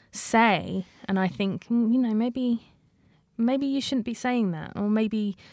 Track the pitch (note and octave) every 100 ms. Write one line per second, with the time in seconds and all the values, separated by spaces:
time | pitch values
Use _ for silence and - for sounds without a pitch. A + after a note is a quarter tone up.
0 | _ - - A3+ A3+ F3+ F#2 F#3+ - -
1 | - F#3+ F#3 - G3 - - A#3 A3+ B3+
2 | A#3+ G#3+ B3 B3+ B3 A#3 - _ _ _
3 | _ _ _ - A#3 C#4 C#4 C4+ - C4
4 | A3+ A3+ B3+ B3 G3 D#3+ - - G#3 G#3+
5 | A3 A3 G#3 - -